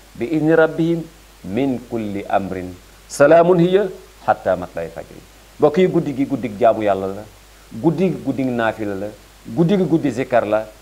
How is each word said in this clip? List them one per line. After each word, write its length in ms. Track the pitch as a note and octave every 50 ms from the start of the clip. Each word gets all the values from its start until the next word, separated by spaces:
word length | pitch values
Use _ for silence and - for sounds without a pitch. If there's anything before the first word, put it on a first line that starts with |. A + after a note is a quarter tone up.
| - - -
bi 120 | - A#2 A#2+
izni 240 | D#3 D#3 D3+ D#3 E3
rabbihim 480 | D#3+ D#3+ D#3 D#3 D#3+ E3 E3 E3+ E3 D#3+ - - - - - - - -
min 360 | F2+ F#2+ A#2 C#3 C#3 B2+ A2+ B2 -
kulli 320 | B2 A#2 A2 G#2 G2 G2 - -
amrin, 460 | - G2+ G2 F#2 F#2 F#2 F2+ F2+ F2+ F2+ - - - - - -
salaamun 500 | - - C#3+ D3 D#3+ E3+ E3+ F3 F#3 F3
hiya 300 | E3+ F3+ F#3 F#3+ G#3 F#3+ - - - - - - -
hatta 280 | - G#2+ - - G2+ F#2
matla'il 340 | F2 F2+ E2+ - E2+ E2+ D#2+
fajri." 300 | - D#2 - - - - - - - - - - - -
Mbokk 200 | - D3+ D3 F#3
yi, 80 | F#3 F3+
guddi 260 | - E3+ D3 C#3+ C3+
gi 120 | A#2+ C#3
guddig 320 | A#2 C#3 B2 - B2 G#2 G2
jaamu 220 | A#2 A2+ A2 G#2+ A2
Yàlla 240 | G#2 G2 F#2+ F#2+
la, 160 | F#2+ G2 G2+ G#2+ - - - - - - - - - -
guddi 380 | A#2 A2+ E3 D#3+ C#3+ F#3+ F#3
gi 80 | D3+ - -
guddig 200 | C#3 C3 C3+ C3+
naafila 480 | C3 B2 A#2+ A#2 A2 G#2+ A2 A2 G2+ G2+
la, 120 | F#2+ G2+ G#2+ G#2+ - - - - - -
guddi 300 | - A2+ C3 E3+ E3 G#3 F#3+
gi 60 | F#3
guddi 260 | D#3 D#3+ D#3+ C3+ C#3+
zikar 340 | A2+ A2+ C3 B2+ B2+ A#2 G#2
la. 200 | G#2 G#2+ G#2+ A2 - - -